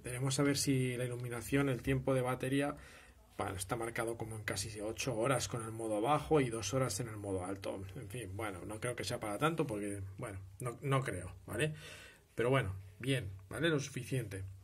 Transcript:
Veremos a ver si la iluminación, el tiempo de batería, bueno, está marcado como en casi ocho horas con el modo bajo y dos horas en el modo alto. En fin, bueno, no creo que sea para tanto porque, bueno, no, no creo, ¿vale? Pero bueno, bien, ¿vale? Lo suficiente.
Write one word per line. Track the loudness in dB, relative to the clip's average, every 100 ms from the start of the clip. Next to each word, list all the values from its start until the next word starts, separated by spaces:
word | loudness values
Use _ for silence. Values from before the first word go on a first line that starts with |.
Veremos | -6 -2 0 4
a |
ver | 4 4
si | 4 4 4 0
la |
iluminación, | -2 -2 -4 -6 2 2 4
el | 2
tiempo | 2 2 4
de | 2
batería, | 2 0 2 2 2 -2 -12 -20 -20 -20 -14 -4
bueno, | -4 -2
está | -2 -2
marcado | 0 0 -2 -2
como | -6 -4
en |
casi | -2 -2 -4 -4
ocho | -4 -2 -2 2
horas | 4 4 0
con | -4 -4
el |
modo | -4 -2 2
bajo | 4 4 6 4
y | 6
dos | 0 0
horas | 2 2 0
en | -4
el | -4
modo | -2 -2
alto. | -2 -4 -4 -6 -8 -10
En | -8
fin, | -6 -6
bueno, | -4 -4 -4
no | -6 -4
creo | -2 -2
que |
sea | -2 -2
para | -2 2
tanto | 4 4 2
porque, | 0 -2 -4 -6 -6
bueno, | -8 -8 -12 -8
no, | -6 -4
no | 2 2
creo, | 2 -2 -6 -12 -6
¿vale? | 0 0 0 -10 -16 -18 -20 -8
Pero | 0 4
bueno, | 4 4 -2 -10 -6
bien, | 0 0 -2 -8 -10
¿vale? | 0 4
Lo | 4
suficiente. | 0 -6 -2 -2 -2 -6 -8 -10